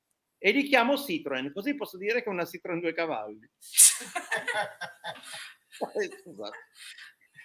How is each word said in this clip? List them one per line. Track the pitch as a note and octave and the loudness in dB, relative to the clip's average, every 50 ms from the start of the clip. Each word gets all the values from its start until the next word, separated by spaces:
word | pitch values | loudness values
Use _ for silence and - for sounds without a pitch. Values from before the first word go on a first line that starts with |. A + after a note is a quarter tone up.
| _ _ _ _ _ _ _ | _ _ _ _ _ _ _
e | - - G3 | 0 2 4
li | A3+ C#4+ C4+ | 4 4 4
chiamo | F#3 A3 B3 A#3 B3 C#4+ | 6 6 6 6 6 4
Citroen, | B3 - - E3+ D3+ - D#3 C#3 C3 C3 C#3+ | 2 0 -2 -4 -4 -2 -2 -2 -2 -2 -4
così | C#3+ G3 G3+ C#4+ C#4+ | -6 -4 -4 -4 -4
posso | - G#3 - - | -4 -6 -8 -8
dire | F3+ G3 G#3 A#3 B3 | -4 -2 0 0 0
che | A3 G#3+ | 0 -2
è | |
una | F#3+ F3 E3+ | -2 -2 -2
Citroen | E3+ - E3+ - F3+ E3+ E3+ | -4 -6 -8 -6 -4 -4 -2
due | F3 E3 | 0 0
cavalli. | D#3+ E3 E3 D#3+ C#3+ A2 G#2+ G#2+ G#2+ G#2+ A2+ - _ _ | 0 0 -2 -2 -2 -4 -6 -8 -10 -14 -18 -20 _ _
<laughs> | - - - - - - - - - F3+ - F4 - - - - - - - G#3+ G3+ - - - - - - - - E3 D#3+ - - - - - - - - - _ _ - - - - - | -16 2 8 8 10 10 8 4 -2 -6 -6 -6 -4 -2 -4 -4 -2 -2 -2 -2 -2 -2 -6 -10 -12 -12 -12 -12 -12 -12 -10 -10 -12 -12 -12 -12 -12 -14 -16 -20 _ _ -10 -6 -6 -4 -2
Eh, | A3 G3 F3+ - - | -2 -2 -2 -4 -10
scusate. | - F3+ - - G#2+ G#2 - - - - _ - - - - - - - - _ _ _ _ - | -16 -16 -12 -10 -10 -10 -12 -14 -18 -20 _ -20 -18 -18 -16 -16 -18 -20 -20 _ _ _ _ -20